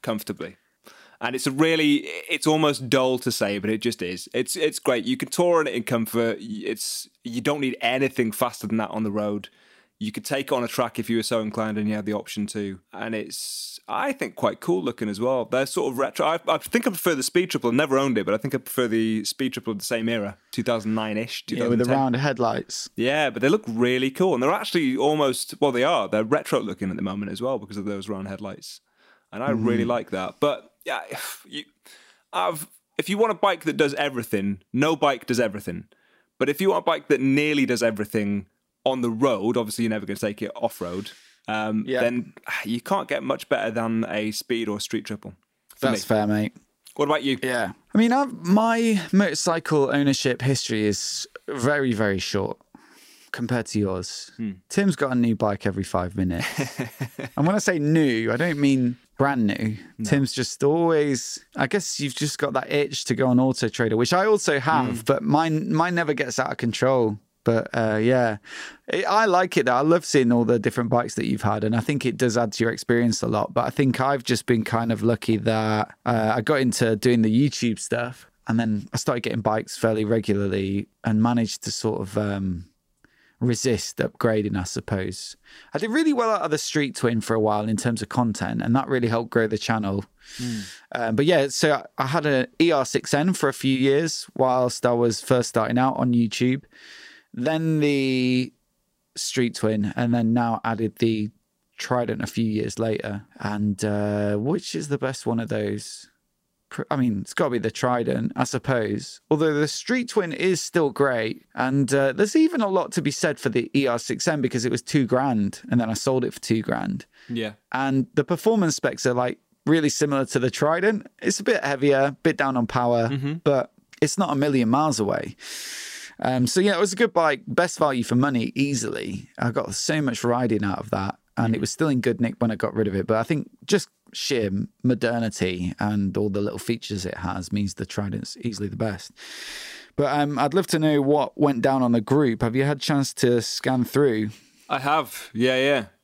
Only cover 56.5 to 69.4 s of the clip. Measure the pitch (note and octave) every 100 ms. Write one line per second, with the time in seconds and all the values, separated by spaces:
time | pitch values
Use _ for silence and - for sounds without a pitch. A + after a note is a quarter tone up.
56.5 | - C3 - A#2+ - B2+ - B2+ - D3+
57.5 | G3+ - F3+ D3 D#3+ D3 A2+ A2+ A#2 F3
58.5 | D3 C#3+ C3+ B2 A#2+ _ _ C#3 C3+ G#2+
59.5 | - A2 G#2+ - - G#2+ C#3+ C3+ - B2
60.5 | - C#3+ D#3+ E3+ D#3+ D3 C3 - - _
61.5 | - C3+ G3+ - - C#3+ B2+ D3 - C#3+
62.5 | C3 - D3 C#3+ C#3+ - A#2+ C3 B2 C3
63.5 | B2+ A2+ - A#2 A2 A#2+ F3+ G3+ G#3+ -
64.5 | C#3+ C3 D#3 B2+ A#2+ A2 C#3 D3 D3 E3
65.5 | D#3 - D#3 E3+ F3 D#3+ D3 C3+ A#2+ B2+
66.5 | - A#2+ G#2+ B2+ C3 A2+ G#2+ _ _ -
67.5 | A2+ - - A2+ G#2+ A2+ B2+ A#2+ G#2 -
68.5 | - - - - - F#3+ G3+ A3 F3+